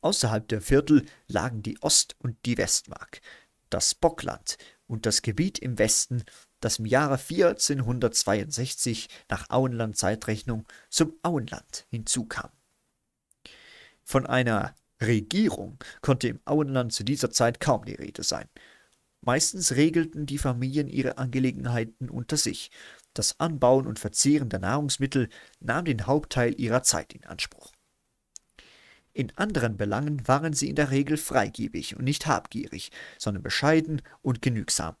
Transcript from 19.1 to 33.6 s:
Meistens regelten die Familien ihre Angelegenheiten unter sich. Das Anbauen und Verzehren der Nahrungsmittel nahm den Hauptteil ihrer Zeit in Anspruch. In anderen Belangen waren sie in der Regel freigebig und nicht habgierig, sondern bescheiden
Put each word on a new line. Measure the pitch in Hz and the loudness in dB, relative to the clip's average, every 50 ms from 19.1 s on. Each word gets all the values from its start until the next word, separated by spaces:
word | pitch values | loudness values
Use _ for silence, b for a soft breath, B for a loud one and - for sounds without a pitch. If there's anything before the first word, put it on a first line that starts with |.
| _ _ | _ _
Meistens | - 123 123 143 160 - - 190 175 - 135 | -2 0 0 2 2 0 -2 0 -2 0 4
regelten | 127 147 165 160 170 160 160 - 156 151 | 4 4 4 4 2 0 0 -2 -8 -6
die | 139 135 143 | -6 -4 -2
Familien | - 139 123 120 123 131 135 151 143 135 | -2 -2 -2 0 -2 -2 0 -2 -2 -2
ihre | - - 127 127 123 - | -2 -2 -2 -2 -2 -4
Angelegenheiten | 127 127 120 131 131 127 - 139 131 120 120 120 113 113 - _ 127 123 | -6 -4 -2 0 0 0 0 -2 -4 -2 -2 -2 -2 -4 -6 _ -12 -8
unter | - 120 123 - 156 151 | -8 -8 -4 -2 0 0
sich. | - 117 - - - - B B B B B B B B _ | 0 0 -2 -6 -10 -14 B B B B B B B B _
Das | - 107 - - _ | -2 -2 -2 -2 _
Anbauen | 151 165 160 139 131 123 131 135 131 | -4 -2 -2 2 4 6 6 6 4
und | 127 110 107 | 0 -6 -6
Verzehren | - 104 - - - 139 147 151 139 117 | -6 -6 -2 0 4 4 4 4 2 0
der | 107 95 | -4 -4
Nahrungsmittel | 90 92 117 147 151 143 - - 135 135 - 135 120 110 B B B B B B | -2 0 0 0 0 -2 -2 -2 -2 0 2 2 0 0 B B B B B B
nahm | - - 117 151 180 | -6 -4 -2 -2 0
den | 170 135 107 104 - | 0 -2 -2 2 2
Hauptteil | 135 151 147 - - 131 120 120 104 - | 2 2 2 0 0 2 2 2 2 0
ihrer | 127 113 113 127 - | -2 2 2 2 2
Zeit | - - 82 - _ | 2 0 0 -2 _
in | - - - | -16 -20 -18
Anspruch. | - - - - - - - - - _ _ _ _ _ _ _ _ _ _ _ _ _ - _ _ _ b b b b b b b b b b b | -16 -8 -8 -8 -8 -8 -18 -20 -20 _ _ _ _ _ _ _ _ _ _ _ _ _ -20 _ _ _ b b b b b b b b b b b
In | _ - 135 - - - | _ -4 -4 -4 -2 -4
anderen | 175 214 214 151 120 117 107 | -4 -2 0 0 0 0 0
Belangen | 98 110 101 104 110 143 151 151 139 120 | -2 -2 -2 0 0 0 -2 -2 -4 2
waren | - 131 143 156 165 151 | 4 4 4 4 0 -2
sie | 143 - 135 | -2 -2 -2
in | 139 143 | 0 0
der | 147 135 | 0 2
Regel | 135 135 143 139 156 147 | 4 2 2 2 0 -2
freigebig | - - 135 131 101 104 107 - 113 110 - 87 - - - - | -2 0 0 0 0 0 -2 -6 -6 -6 -4 -6 -8 -8 -8 -4
und | 127 | -2
nicht | 127 147 - - 151 | -2 0 0 0 0
habgierig, | 139 90 - - - 110 - 101 - 92 - - B B B B B B | 0 0 -2 -6 -10 -10 -10 -8 -10 -12 -12 -12 B B B B B B
sondern | - 107 101 95 76 | -6 -4 -4 -4 -6
bescheiden | - - - | -4 -4 2